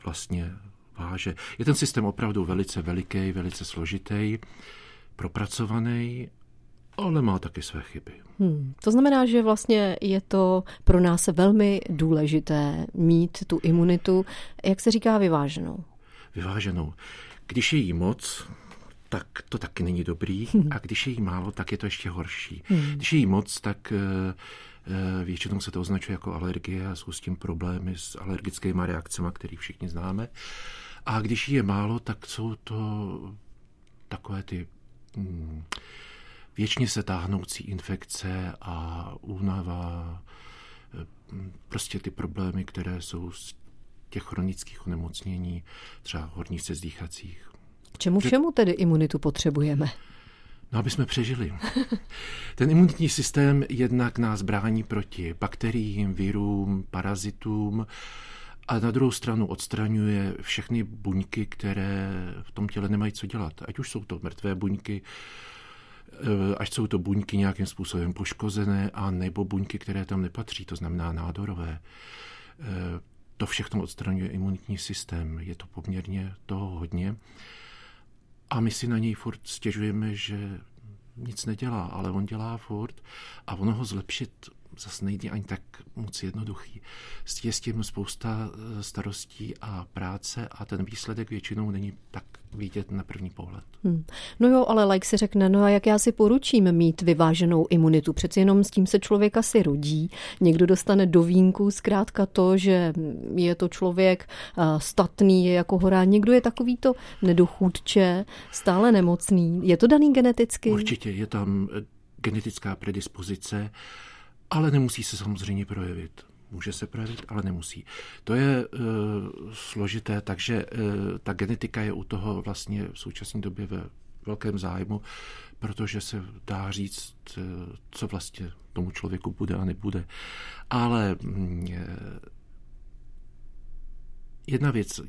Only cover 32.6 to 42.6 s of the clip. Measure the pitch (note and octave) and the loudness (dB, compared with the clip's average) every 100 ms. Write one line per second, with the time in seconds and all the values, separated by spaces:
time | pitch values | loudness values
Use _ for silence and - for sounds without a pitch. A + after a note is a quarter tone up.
32.6 | - A2 A2 G#2 G2 F#2+ F#2+ G2+ - - | -8 -6 -4 -6 -6 -8 -12 -16 -20 -20
33.6 | - _ - - - F#2 - G2 - F2+ | -20 _ -20 -20 -14 -12 -8 -10 -8 -10
34.6 | E2+ - - - - G#2 F#2 F2 D#2+ D#2 | -10 -16 -20 -20 -16 -10 -8 -8 -10 -12
35.6 | D#2+ - - - - - - - - - | -12 -14 -16 -20 -20 -20 -20 -20 -18 -6
36.6 | G#2+ - A#2+ A#2 G2+ F#2 F2+ G2 F#2+ - | -4 -2 -2 -2 -4 -4 -2 -4 -4 -10
37.6 | - F#2+ - F#2+ - - F#2+ F#2 F2+ D#2 | -8 -10 -6 -8 -8 -10 -6 -6 -6 -10
38.6 | - E2 E2 E2 - - - F#2+ G2 F#2+ | -10 -8 -8 -8 -10 -12 -12 -4 -2 -2
39.6 | F2+ F2 F2 E2+ E2+ F2 - - - - | -4 -6 -6 -8 -10 -12 -16 -20 -20 -20
40.6 | - - - - - - - F#2+ F#2+ - | -20 -20 -18 -16 -16 -18 -16 -14 -14 -16
41.6 | - - - G2 - - F2 F2+ F#2 F#2 | -10 -10 -8 -8 -8 -8 -8 -4 -4 -4